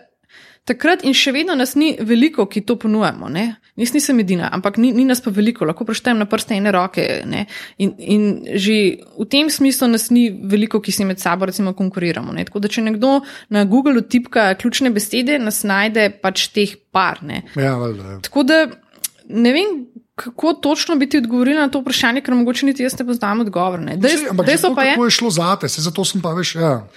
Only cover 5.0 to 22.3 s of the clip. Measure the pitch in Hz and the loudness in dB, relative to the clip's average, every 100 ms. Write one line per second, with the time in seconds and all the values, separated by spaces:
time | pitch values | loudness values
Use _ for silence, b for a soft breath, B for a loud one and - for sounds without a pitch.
5 | 262 247 240 196 214 233 160 - 226 220 | 2 2 0 0 0 0 -2 -2 -4 -4
6 | 254 226 208 - - 202 208 185 185 - | 0 0 0 -2 -2 -2 0 2 0 -2
7 | - - - - 202 B B B 196 - | -2 -2 -6 -6 -8 B B B -4 -2
8 | - 208 208 - - 196 196 220 196 - | 0 2 2 -2 -4 -2 0 2 2 0
9 | - - 233 277 311 294 269 254 247 226 | -8 -10 -2 0 0 2 2 2 2 2
10 | - 240 233 190 196 208 214 214 202 190 | 2 4 4 0 0 0 2 -2 -2 -2
11 | 196 185 185 185 190 185 196 185 190 190 | -2 -2 -2 0 -2 -2 -2 -2 -4 -2
12 | 175 156 - 160 180 208 208 240 220 214 | -4 -4 -6 -6 -6 -4 -4 -2 -2 0
13 | 262 277 277 B B 208 202 240 285 240 | 2 2 0 B B 0 4 4 4 2
14 | 220 247 240 240 202 190 240 - 262 208 | 2 0 0 2 2 2 -2 0 0 0
15 | 208 233 254 294 214 208 208 196 214 220 | -2 -2 0 0 -2 -4 -2 0 0 2
16 | 208 208 190 185 - 214 202 - _ - | 0 0 -4 -2 -2 0 -2 -4 _ 0
17 | 175 - 147 - - 147 135 127 120 104 | 0 -2 -8 -10 -8 -2 -2 0 -4 -6
18 | 95 98 - 277 262 320 311 - _ _ | -12 -12 -6 0 4 4 2 -4 _ _
19 | - _ 240 220 240 285 415 320 240 - | -16 _ -8 0 2 2 0 -2 -8 -18
20 | _ - 247 - 311 311 285 311 - 311 | _ -16 -14 -4 -2 0 0 -2 0 0
21 | 277 294 233 247 247 302 285 285 269 254 | 2 0 0 0 2 2 0 -2 -2 0
22 | 233 254 277 | 0 0 0